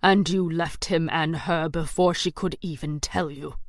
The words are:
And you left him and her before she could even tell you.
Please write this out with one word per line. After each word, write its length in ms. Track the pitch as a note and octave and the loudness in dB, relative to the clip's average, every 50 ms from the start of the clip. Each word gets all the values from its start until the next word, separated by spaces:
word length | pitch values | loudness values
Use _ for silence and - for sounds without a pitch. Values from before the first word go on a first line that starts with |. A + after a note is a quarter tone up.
| - | 6
And 240 | F#3+ F#3+ G3+ G3 D3+ | 6 6 6 6 4
you 200 | F3+ F#3+ F#3 E3+ | 2 0 0 0
left 360 | D#3+ E3 E3+ D3+ - - - | 0 0 -2 -2 -4 -8 -4
him 240 | - F#3+ E3 E3 D#3+ | 0 0 2 2 2
and 240 | - E3 D#3 D3+ E3 | 0 0 0 0 -2
her 340 | D3+ - - F3 E3 D#3 D#3+ | -4 -2 0 0 0 0 0
before 440 | C#3 E3+ D#3+ C#3+ - - F#3 F3+ E3+ | -2 -2 -4 -2 2 4 4 4 4
she 180 | - - F#3 | 2 -2 -2
could 260 | - - - F#3 - - | -2 -2 -4 -4 -4 -4
even 380 | - - D#3+ C3 - D3+ D3+ D3+ | -8 -8 -8 -6 -6 -6 -4 -4
tell 300 | - - - F#3 F3+ D#3 | -6 -4 -2 -2 -4 -4
you. 260 | C#3+ C#3 C#3+ D3+ C3+ - - | -6 -8 -12 -10 -8 -8 -8